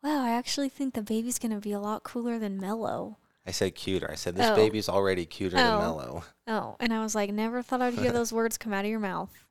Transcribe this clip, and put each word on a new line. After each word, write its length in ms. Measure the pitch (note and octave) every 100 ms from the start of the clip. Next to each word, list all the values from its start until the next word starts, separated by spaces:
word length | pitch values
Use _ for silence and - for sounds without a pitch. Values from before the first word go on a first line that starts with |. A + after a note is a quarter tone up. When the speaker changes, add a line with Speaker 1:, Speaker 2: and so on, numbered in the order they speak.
Speaker 1:
"Wow, 220 | C#4+ D4+
I 60 | B3+
actually 380 | A#3 B3 - C#4
think 260 | - C4+
the 80 | A#3
baby's 360 | G#3 A3 A#3 A#3+
gonna 220 | A#3+ G#3
be 100 | G#3
a 80 | G#3
lot 240 | G#3 G#3+
cooler 360 | - B3 A#3+ A#3
than 180 | G#3+ G3
Mello." 600 | F#3+ A3 G#3 - - G#3+ _ _ -
Speaker 2:
I 60 |
said 240 | F#2+ G2 -
cuter. 340 | - F#2+ -
I 60 | D#2
said, 180 | -
"This 120 | F2 A#3+
Speaker 1:
Oh. 60 | G#3+
Speaker 2:
baby's 320 | G#2+ G#2+ G2+
already 380 | F#2 G2 - E2+
cuter 300 | - F#2+ F2
than 100 | A#3+
Speaker 1:
Oh. 40 | A3
Speaker 2:
Mello." 460 | G#3 D#3 C3+ - - _ -
Speaker 1:
Oh, 280 | A3 - -
and 120 | A#3+
I 80 | A3+
was 100 | A3
like, 160 | G#3+ G3+
"Never 300 | G#3 A3 B3
thought 180 | A#3+ B3+
I'd 140 | B3
hear 160 | A#3+ B3
Speaker 2:
<laughs> 0 |
Speaker 1:
those 200 | A#3+ A#3
words 260 | A3+ A3+ A3
come 140 | A3+
out 120 | G3+
of 60 | G3+
your 80 | A3
mouth." 300 | G3+ E3+ F#3+ - _